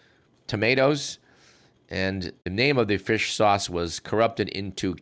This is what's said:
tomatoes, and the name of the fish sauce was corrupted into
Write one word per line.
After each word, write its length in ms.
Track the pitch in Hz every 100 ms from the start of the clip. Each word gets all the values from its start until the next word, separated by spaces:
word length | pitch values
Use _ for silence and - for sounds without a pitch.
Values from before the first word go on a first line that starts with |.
| _ _ _ _ -
tomatoes, 720 | 104 107 131 135 147 - - _ _ _ _ _ _ _
and 420 | 90 95 98 87 -
the 80 | -
name 260 | 95 135 139
of 100 | 107
the 100 | 101
fish 360 | - 110 -
sauce 380 | - 107 101 -
was 280 | 87 85 -
corrupted 500 | - 107 113 113 101
into 460 | - 101 95 98 85